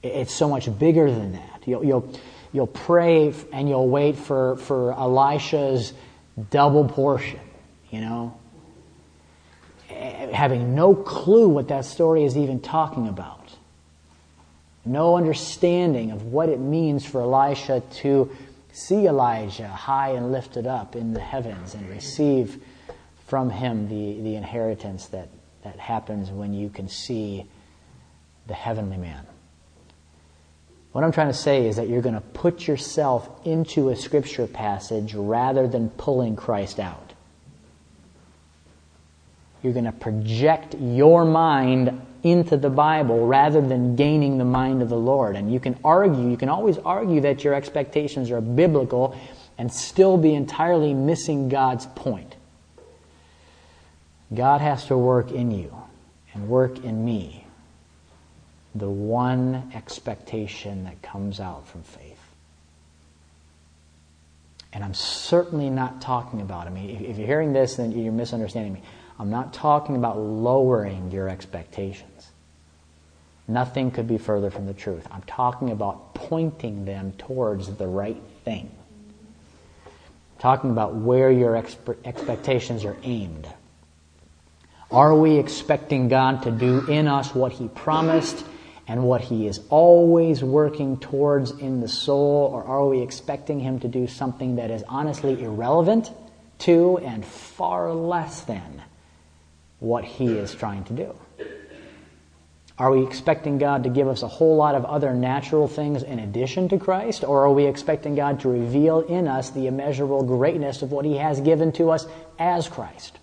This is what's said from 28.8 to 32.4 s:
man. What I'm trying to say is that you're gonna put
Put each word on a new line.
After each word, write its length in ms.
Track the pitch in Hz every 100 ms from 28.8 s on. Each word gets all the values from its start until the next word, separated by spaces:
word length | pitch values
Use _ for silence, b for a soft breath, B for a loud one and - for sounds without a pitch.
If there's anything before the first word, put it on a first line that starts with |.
| 101 95
man. 280 | 87 69 69 - _ _ _ _ _ b b b b b b b b _ _
What 140 | 131 160
I'm 80 |
trying 160 | 160 151
to 40 |
say 340 | - 151 139 117
is 100 | 104
that 100 | 110
you're 140 | 120
gonna 180 | 120 107
put 480 | - -